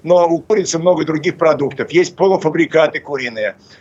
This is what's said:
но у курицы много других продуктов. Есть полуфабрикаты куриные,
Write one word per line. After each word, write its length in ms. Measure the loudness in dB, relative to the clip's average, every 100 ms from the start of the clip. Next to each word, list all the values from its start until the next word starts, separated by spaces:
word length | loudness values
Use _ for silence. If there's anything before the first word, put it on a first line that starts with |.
но 240 | 2 4 4
у 100 | 0
курицы 400 | 0 -2 0 -2
много 260 | 0 0
других 320 | 0 -2 -4 0
продуктов. 540 | 0 0 -2 -6 -2
Есть 260 | 0 0 0
полуфабрикаты 840 | 0 2 0 -2 0 2 2 -2
куриные, 560 | -8 -8 -8 -6 -8 -8 _ -20